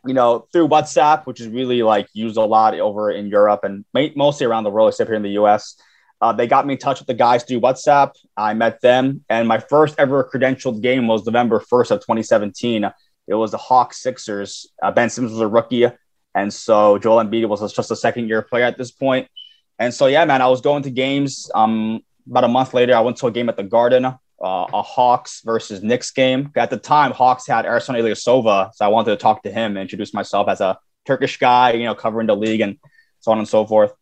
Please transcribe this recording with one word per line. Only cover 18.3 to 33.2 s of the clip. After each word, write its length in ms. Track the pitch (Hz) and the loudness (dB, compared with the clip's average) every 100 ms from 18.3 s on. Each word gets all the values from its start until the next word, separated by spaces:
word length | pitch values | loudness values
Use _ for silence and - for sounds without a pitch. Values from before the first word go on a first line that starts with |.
| 110 | -4
player 200 | - 120 | -4 -2
at 140 | 123 123 | -2 -4
this 140 | 123 | -14
point. 360 | _ 135 131 127 - - _ _ - | _ -2 -2 -4 -20 -20 _ _ -6
And 140 | 120 | -6
so, 120 | - 135 | 0 2
yeah, 180 | 143 | 4
man, 180 | 165 131 | 2 2
I 60 | 127 | 2
was 140 | 127 | 2
going 220 | 143 143 | 0 -2
to 80 | 139 | -4
games. 600 | 127 131 139 143 - - | -4 -2 -2 -4 -6 -6
Um, 480 | 107 110 110 110 110 _ _ - | 0 2 2 -2 -6 _ _ -2
about 160 | 123 123 | 2 2
a 20 | |
month 260 | 127 131 | 2 0
later, 220 | 127 123 120 | 2 4 4
I 60 | |
went 160 | 117 120 | 2 0
to 100 | 127 | -4
a 40 | |
game 180 | 113 120 | -2 -4
at 80 | - | -6
the 60 | |
Garden, 420 | 101 117 120 127 131 | 0 2 4 2 0
uh, 100 | 123 _ _ | -8 _ _
a 400 | 92 92 90 - | -6 -6 -4 -4
Hawks 600 | - - 123 123 - - | -4 0 2 2 -4 -14
versus 400 | 113 113 - 98 | -6 -6 -6 -8
Knicks 280 | 107 123 - | -4 -4 -4
game. 400 | - 131 131 143 120 | -2 0 0 -4 -4
At 140 | 120 | -2
the 80 | 117 | -4
time, 340 | - 151 147 | 0 2 2
Hawks 340 | - 127 127 - | 2 0 0 -2
had 180 | 113 113 | -2 0
Ersan 300 | 117 - 120 | -2 -2 -2
Ilyasova, 760 | 113 101 - 127 113 98 95 | -2 -2 2 2 4 2 0
so 120 | _ 104 | _ 2
I 20 | |
wanted 240 | 110 110 | 2 0
to 60 | 101 | 0
talk 260 | 113 104 | 0 0
to 80 | 101 | -4
him 200 | 104 113 | -6 -6
and 80 | 98 | -6
introduce 340 | 95 101 101 | -10 -10 -8
myself 340 | 104 95 101 101 | -8 -4 -2 -2
as 140 | 95 | 0
a 180 | 95 - _ _ - | -2 -4 _ _ -6
Turkish 320 | 131 135 - | -2 -2 0
guy, 360 | 127 123 127 | 2 4 4
you 100 | 117 | 2
know, 120 | 117 104 | -4 -4
covering 320 | 113 110 113 | -4 -2 0
the 80 | 101 | 0
league 260 | 110 110 | 0 0
and 160 | 104 98 _ _ _ | -2 -4 _ _ _
so 120 | _ | _